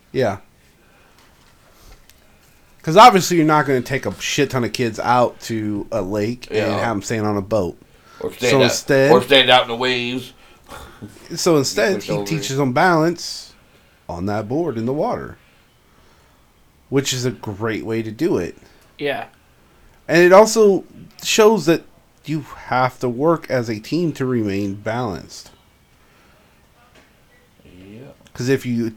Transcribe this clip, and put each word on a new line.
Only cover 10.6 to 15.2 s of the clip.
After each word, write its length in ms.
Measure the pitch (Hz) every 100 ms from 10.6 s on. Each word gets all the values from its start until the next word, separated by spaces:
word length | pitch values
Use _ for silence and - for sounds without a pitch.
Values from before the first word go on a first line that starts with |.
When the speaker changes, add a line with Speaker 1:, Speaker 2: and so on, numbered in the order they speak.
| - - - - 104 - -
Speaker 1:
So 220 | 170 185 156
instead, 380 | 127 202 220 185
Speaker 2:
Push 80 | -
Speaker 1:
he 60 |
Speaker 2:
over. 120 | 104 101
Speaker 1:
teaches 300 | 156 131 135
them 160 | 139
balance 800 | 127 185 165 160 170 - - - - _ _ _ _ -
on 180 | - 95
that 220 | 104 107
board 300 | 139 170 113
in 80 | 117
the 60 |
water, 420 | 147 226 113